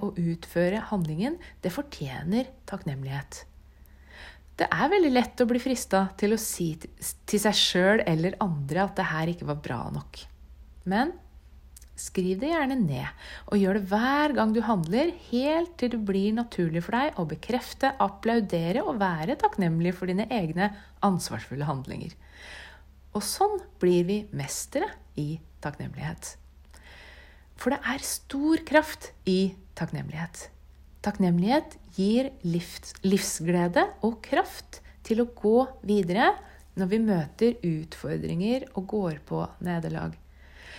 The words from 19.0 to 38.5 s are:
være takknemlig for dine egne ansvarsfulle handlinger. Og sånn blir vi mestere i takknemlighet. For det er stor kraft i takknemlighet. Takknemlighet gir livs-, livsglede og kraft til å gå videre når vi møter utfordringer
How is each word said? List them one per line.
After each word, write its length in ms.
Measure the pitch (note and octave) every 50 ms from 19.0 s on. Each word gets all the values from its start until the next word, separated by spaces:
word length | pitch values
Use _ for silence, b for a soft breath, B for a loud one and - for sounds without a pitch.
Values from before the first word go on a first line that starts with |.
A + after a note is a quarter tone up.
være 380 | G3 F#3 E3+ D#3 D#3 E3+ C#4 -
takknemlig 560 | - G#4 G4+ - F#3+ E3+ D#3+ E3 E3+ F3+ F#3
for 160 | F3 - F3+
dine 160 | F3+ F#3+ A3 -
egne 380 | C4 A3+ F3+ D#3 D#3+ F3 F#3+ G#3 G#3 B B B B B - G3+
ansvarsfulle 600 | F#3+ E3+ - - A2+ A2+ - - B2 C3+ C#3+ D3+
handlinger. 480 | D3 C3 C3 - - - - E3 - B B B B B B B B B B B B B B B - - - - -
Og 80 | G#3+ G3+
sånn 380 | - - - F#4+ G#4 G#4+ F#4 - - - -
blir 240 | - F3+ F3+ F3 F3 F3
vi 100 | G3+ G#3 G#3+ - -
mestere 540 | C#3 C#3+ C#3 - - - - - C4+ F4+ G#4+ - - - - - -
i 180 | D3+ D3 D#3+ D#3+ - - - - -
takknemlighet. 720 | D3+ C#3+ - C3 C3 C3 C3 C#3 D#3 E3 - - - - - - - - - - - B B B B B B B B B B B B B B B B B
For 160 | - - B3+
det 80 | C4+ - - A3+
er 160 | B3 C#4 -
stor 600 | - - - - - - C#4 C#4+ D#4 D#4+ D#4 D#4+ -
kraft 460 | C4 D4+ D4+ - - - - - - -
i 340 | - F#3+ F#3+ F#3 F#3+ G3 F#3+ - - - - -
takknemlighet. 720 | E3 - - C#3+ C#3 C#3+ D#3 D#3 E3+ E3 - - - - - - - - - - - - - - -
Takknemlighet 720 | G#3 G3+ G#3 F#3+ F3+ E3+ F3 F3 G#3 B3+ D4+ D4+ - - - - - -
gir 380 | - F#3+ G3+ A3 B3 C4 C#4 - - -
livs-, 520 | F3 E3+ F3 E3+ - - - - - - - -
livsglede 800 | F#3+ F#3+ G3 - - - - D#3+ E3 F3 F3+ F3 F3 F3 C#4 F4 G#4 - - -
og 160 | A3 A#3 A3+
kraft 600 | - - - D#4+ - - - - - - - - b b b b -
til 200 | - A3+ G#3+ A#3+
å 60 | A#3
gå 260 | A#3 - - G#3 A3 A#3+ C4 C4 - -
videre 560 | - F#3+ G#3 G#3 F#3+ E3+ F3 G#3 C4+ F4 G#4 - B B B B B B -
når 180 | - F#3+ F3+
vi 80 | G3+ A3+
møter 600 | A3+ G#3+ G3 E3+ D3+ C#3+ - - A3+ A#3 A#3+ -
utfordringer 1080 | - E3+ D#3+ D#3 D#3+ D#3+ - - - C#3 D#3+ D#3 D3+ D#3+ E3 E3 F#3 A3